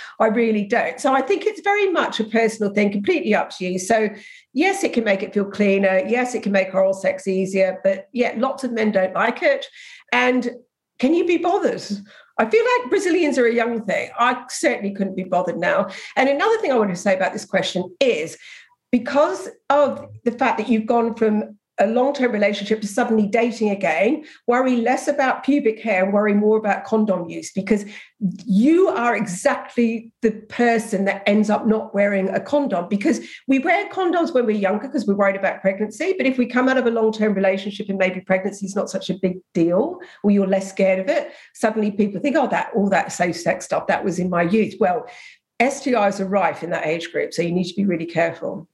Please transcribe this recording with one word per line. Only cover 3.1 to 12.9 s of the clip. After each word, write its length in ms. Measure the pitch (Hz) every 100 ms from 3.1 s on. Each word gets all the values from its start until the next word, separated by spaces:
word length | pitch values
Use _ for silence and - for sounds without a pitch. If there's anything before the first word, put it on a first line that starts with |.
| 349 220 196
up 140 | 160 -
to 80 | 180
you. 120 | 185
So 320 | - 226 214 202 - - _
yes, 320 | 254 370 381 -
it 80 |
can 100 | -
make 180 | 220 196
it 120 | 202
feel 100 | 208
cleaner. 580 | 202 - 202 196 196 190 190
Yes, 260 | 240 247
it 100 | 220
can 100 | 214
make 200 | 196 190
oral 200 | 190 190
sex 340 | 190 185 190 -
easier, 540 | 190 190 190 190 185
but 240 | 190 190 -
yeah, 220 | 247 233 220
lots 260 | 262 262
of 80 | 254
men 220 | 226 214
don't 200 | 196 190
like 300 | 175 220 247
it. 220 | 330 277 - - - - _
And 360 | 247 247 254 240 233 _ _ _ _
can 140 | 254
you 120 | 339 359
be 120 | 339
bothered? 460 | 349 370 349 - - 202 - - _ -
I 120 | 220
feel 140 | 440
like 260 | 480 494
Brazilians 480 | 494